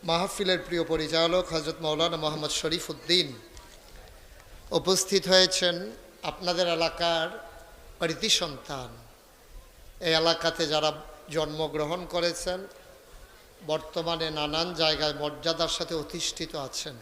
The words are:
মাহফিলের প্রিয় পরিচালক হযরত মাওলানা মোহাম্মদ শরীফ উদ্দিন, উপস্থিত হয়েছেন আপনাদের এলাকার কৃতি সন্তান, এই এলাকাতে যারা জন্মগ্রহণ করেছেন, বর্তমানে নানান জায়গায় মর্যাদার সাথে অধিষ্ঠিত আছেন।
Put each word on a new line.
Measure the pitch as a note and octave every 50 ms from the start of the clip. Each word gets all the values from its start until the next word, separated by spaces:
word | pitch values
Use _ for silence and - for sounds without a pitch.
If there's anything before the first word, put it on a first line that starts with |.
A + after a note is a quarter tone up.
| -
মাহফিলের | E3 E3 E3+ F#3 G3 - - G3+ F3+ F#3 F3 F3+
প্রিয় | - F3 E3+ E3
পরিচালক | D#3 D#3+ D#3 D#3 D3 D#3+ D#3+ E3 E3+ F3 F#3 F3 -
হযরত | E3 D#3+ D3+ D#3 D#3+ E3
মাওলানা | D#3+ D#3 D3+ D3+ E3 E3+ E3
মোহাম্মদ | D#3 D#3 D3+ D3+ D3+ D3+ D3
শরীফ | - - - D#3 D#3+ F3 - -
উদ্দিন, | D3+ C#3 - D#3 F3 F3+ E3 C#3 A#2+ A2 - - - - - - - - - - - - - - - - - - - - - - - - - -
উপস্থিত | - E3 C3+ F3 F#3+ F3+ - - G3+ F#3+ - F3
হয়েছেন | F#3 F#3 F#3 F3+ - - F#3 F3 E3+ E3+ F#3+ G#3+ A#3 - - - - -
আপনাদের | - D#3+ - - F#3+ F3+ F3 E3+ F#3 E3+
এলাকার | E3+ D#3+ E3 D#3+ - - E3+ E3+ E3 E3 D#3+ F3 - - - - - - - - - - - - - -
কৃতি | E3+ E3 D#3+ - - A3
সন্তান, | - - F3+ D#3 C#3 B2 - - C#3+ C3+ B2+ A#2 A#2 A#2 - - - - - - - - - - - - - - - - - - - -
এই | F#3 E3 D#3+
এলাকাতে | D#3+ D#3+ E3 E3 E3 - E3 E3 - E3+
যারা | C#3+ D#3 D3+ D3+ D3+ D3 D3+ - - - - - -
জন্মগ্রহণ | D3 D#3+ D#3 D3+ D3+ D#3 D#3+ D3 C#3 D3+ D3+ D3+ E3+ F3+ F3
করেছেন, | E3 F3 F3 E3+ F3 E3+ - - F#3 F3+ F#3+ G3 G3 - - - - - - - - - - - - - - - - - - F#3+
বর্তমানে | D#3 D#3 D#3 - - - F3 D#3+ E3+ E3+ D#3+ E3 D#3
নানান | D#3 D3+ D3+ D3 D3+ D#3+ E3+ F3+ F3
জায়গায় | D#3 E3 D#3 D#3 C#3+ D#3 D3+ C#3+
মর্যাদার | C#3+ D3 D3 D3 - - E3 E3 E3 E3 E3
সাথে | - - F3 - E3+
অধিষ্ঠিত | D#3 D3 - - E3+ - - - - E3 - -
আছেন। | D3+ C3+ B2+ - - - D#3 C3 A#2